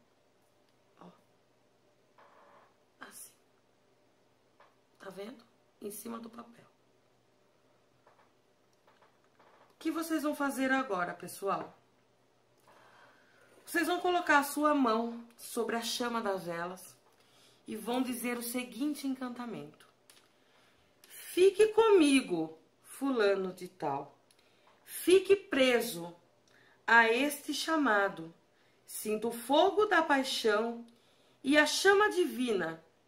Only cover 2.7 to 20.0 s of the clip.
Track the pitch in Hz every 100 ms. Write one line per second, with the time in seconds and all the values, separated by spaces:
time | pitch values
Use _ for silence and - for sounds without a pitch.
2.7 | _ _ - - - - _ _ _ _
3.7 | _ _ _ _ _ _ _ _ _ _
4.7 | _ _ _ 196 180 202 254 - _ _
5.7 | _ 208 208 233 226 233 233 - - -
6.7 | _ _ _ _ _ _ _ _ _ _
7.7 | _ _ _ _ _ _ _ _ _ _
8.7 | _ _ _ _ _ _ _ - - _
9.7 | _ 311 311 320 320 294 285 277 226 262
10.7 | 262 262 185 175 175 175 - 196 170 160
11.7 | - _ _ _ _ _ _ _ _ _
12.7 | - - - - _ _ _ _ - -
13.7 | 339 320 349 359 349 349 294 277 - 302
14.7 | 294 247 220 233 233 - - - - 233
15.7 | 233 233 - 240 233 208 190 170 170 175
16.7 | 185 - - _ _ _ _ _ _ -
17.7 | 220 190 254 254 240 240 240 233 247 247
18.7 | 220 294 285 277 262 254 240 240 175 147
19.7 | - - _